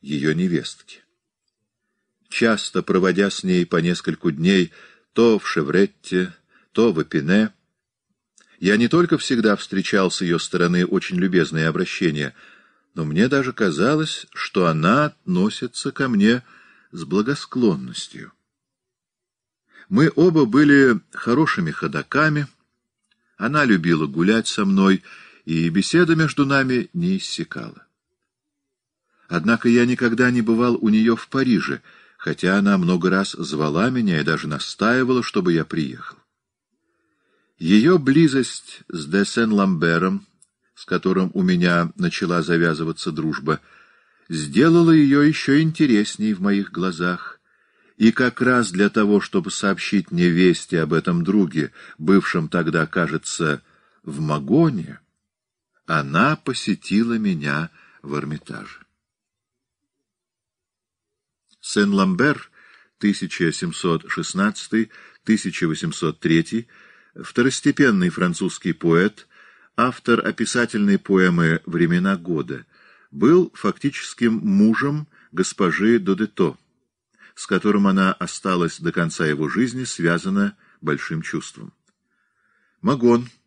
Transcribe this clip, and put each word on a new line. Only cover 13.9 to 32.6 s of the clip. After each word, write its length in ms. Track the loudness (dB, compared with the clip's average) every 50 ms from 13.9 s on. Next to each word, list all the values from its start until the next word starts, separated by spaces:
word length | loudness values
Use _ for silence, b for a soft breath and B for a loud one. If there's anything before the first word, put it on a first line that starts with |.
| 0 0 -2 -4 -8 -12 -14 _ _
что 340 | -12 -10 -6 -2 0 0
она 380 | 0 0 0 0 2 2 2 0
относится 840 | -2 _ _ _ -4 0 0 0 0 -2 -6 -10 -10 -10 -8 -8 -8
ко 160 | -4 -4 -4
мне 360 | 0 2 2 4 4 4 2 b b b b b b b b b b
с 120 | -16 -14 -8
благосклонностью. 1300 | -2 -2 0 0 0 -4 -6 -8 -8 -2 0 2 2 2 0 -6 -12 -12 -14 -14 -14 -16 -20 -20 -20 _ _ _ _ _ _ _ _ _ _ _ _ _ _ _ _ _ _ _ _ _ _ _ _ _ _ _ b b b b b
Мы 220 | 2 4 4 4 4
оба 300 | 4 4 4 6 4 2
были 540 | 4 4 4 6 6 8 8 6 6 4 0 _ _
хорошими 600 | -16 -8 -2 0 0 0 0 0 -2 -4 -4 -4
ходоками, 760 | -6 -6 -8 -6 -6 -6 -8 _ -2 0 0 2 0 -2 -4 -6 _ _ _ _ _ _ _ _ _ _ _ _ _ _ _ _ _
она 280 | _ -4 -2 0 2 4
любила 420 | 4 4 2 4 2 2 2 0
гулять 400 | -4 -2 0 2 2 2 2 0
со 180 | -2 -4 -2 0
мной, 380 | 2 2 4 4 4 4 2 B B B B B B B B B
и 260 | -4 -2 0 0 0
беседа 460 | 0 -2 -2 2 2 2 4 4 2
между 300 | 0 0 -2 0 -2 -2
нами 440 | 0 0 0 0 0 -2 -2 -4 -4 -6
не 240 | -4 -2 -2 -2
иссякала. 680 | -4 -6 -8 -8 -10 -10 _ -10 -12 -12 -14 -16 -20 _ _ _ _ _ _ _ _ _ _ _ _ _ _ _ _ _ _ _ _ _ _ _ _ _ _ _ _ _
Однако 400 | _ -4 -2 2 2 0 2 4
я 180 | 4 4 4 4
никогда 460 | 2 0 0 0 0 2 2 2 2
не 100 | 2 2
бывал 360 | 2 2 2 2 2 2 0 2
у 100 | 2 2
нее 260 | 4 4 4 2 2
в 120 | 0 -4
Париже, 540 | _ -4 -2 2 2 2 2 0 -2 -8 -8 b b b b b b b
хотя 400 | b -6 -6 -4 -2 0 2 2
она 200 | 2